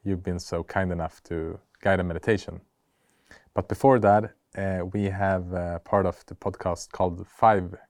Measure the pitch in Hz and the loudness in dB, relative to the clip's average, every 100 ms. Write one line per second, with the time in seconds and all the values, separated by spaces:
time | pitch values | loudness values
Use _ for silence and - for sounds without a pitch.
0 | 101 95 90 87 - 87 85 101 95 87 | -4 -4 -4 -6 -4 -8 -4 -2 -2 -2
1 | 82 - - 85 80 82 _ _ 101 92 | -6 -8 -8 -6 -6 -8 _ _ 2 2
2 | 90 82 - 104 - 85 _ _ _ _ | 2 -2 0 -2 -2 -16 _ _ _ _
3 | _ _ _ - _ - 95 101 139 127 | _ _ _ -20 _ -6 -4 2 4 6
4 | 104 104 110 _ _ - 98 92 90 104 | 6 4 2 _ _ -6 -4 -4 -4 -2
5 | 101 95 98 95 90 90 87 85 - 101 | -2 0 0 -2 -2 -6 -6 -8 0 2
6 | 92 - - 92 98 - 92 85 - - | 2 -2 -14 -8 -8 -6 -6 -6 -8 -4
7 | 92 87 98 - 110 104 90 95 | -2 -2 -14 2 4 4 0 -10